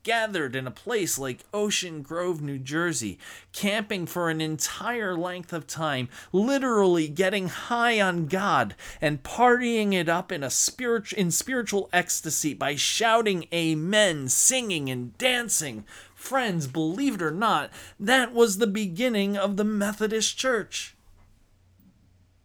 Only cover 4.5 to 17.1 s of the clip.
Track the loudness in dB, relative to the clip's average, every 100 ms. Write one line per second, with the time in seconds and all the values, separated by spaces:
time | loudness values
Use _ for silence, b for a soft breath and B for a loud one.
4.5 | -2 -4 -4 -6 -4 -4 -4 -4 -6 -8
5.5 | -10 -8 -4 -2 -2 -4 B B 2 4
6.5 | 2 4 4 6 4 2 0 0 0 -2
7.5 | -6 -4 2 2 4 2 2 0 0 2
8.5 | 2 2 -4 B B -2 -2 -4 4 6
9.5 | 6 2 2 2 2 2 0 -2 -6 -2
10.5 | 0 0 -2 -2 -2 -2 -2 0 0 -2
11.5 | -4 0 -2 0 0 0 -4 -2 -2 -2
12.5 | -2 -2 0 0 2 4 4 4 0 -2
13.5 | 0 0 0 2 4 4 2 0 2 4
14.5 | 2 0 -2 -2 -4 -6 -2 0 0 0
15.5 | -4 -4 -8 -14 B B -18 -4 0 0
16.5 | 0 -2 -2 -2 0 -2